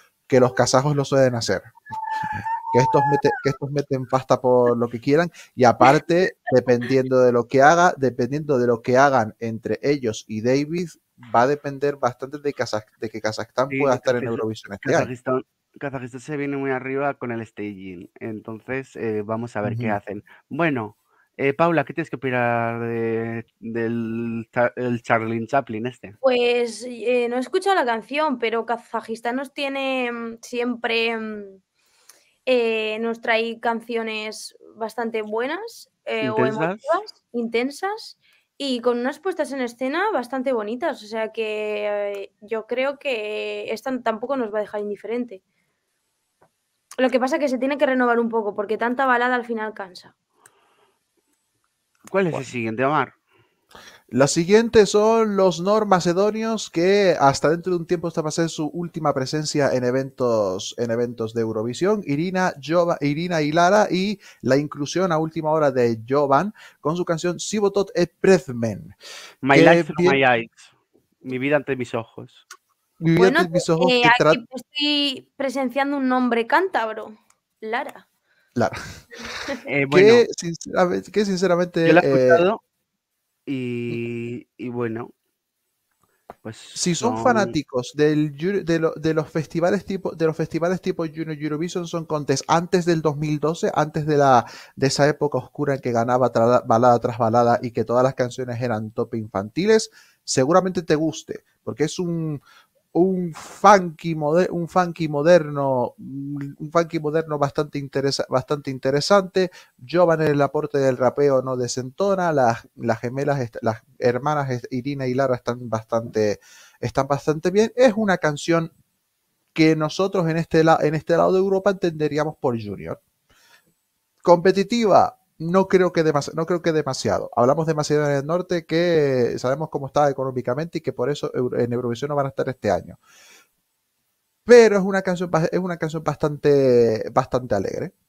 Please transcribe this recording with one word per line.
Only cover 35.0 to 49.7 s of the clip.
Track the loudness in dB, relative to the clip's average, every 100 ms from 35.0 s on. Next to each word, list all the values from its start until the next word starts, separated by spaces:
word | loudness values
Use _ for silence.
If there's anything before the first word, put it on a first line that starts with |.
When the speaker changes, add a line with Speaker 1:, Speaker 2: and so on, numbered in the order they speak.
| -4 -4
Speaker 3:
buenas, | -4 -4 -4 -6 -10 -16 -20 _ -8
eh, | -4 -2
o | 0
Speaker 2:
¿Intensas? | 0 0 -4
Speaker 3:
emotivas, | -4 -2 -2 -4 _ _
intensas, | -8 -4 -2 -4 -4 -8 -8 -12 -20 _ _ _ -10
y | -4 -2
con | -2 -2
unas | -4 -4
puestas | -6 -4 -4
en | -4
escena | -6 -6 -4 -2 -2
bastante | -2 -4 -4 -2
bonitas, | -2 -4 -6 -6 -6
o | -8
sea | -6 -6
que, | -6 -6 -6 -4 -4 -4 -4 -4
eh, | -6 -12 _
yo | -8 -8 -4
creo | -4 -4 -4
que | -6 -6 -6 -6 -6 -8 -8
esta | -8 -6 -4
tampoco | -4 -4 -4 -4
nos | -4
va | -4
a |
dejar | -4 -6
indiferente. | -6 -8 -8 -6 -8 -12 _ _ _ _ _ _ _ _ _ _ _ _ _ _ _ -2
Lo | 0
que | 0
pasa | 0 0
es |
que | -2
se | -2
tiene | -2 0
que | 0
renovar | 2 2 2
un | 0
poco, | -2 -4 -6
porque | -6 -4
tanta | -2 0 0
balada | 2 0 -2
al | -4
final | -6 -8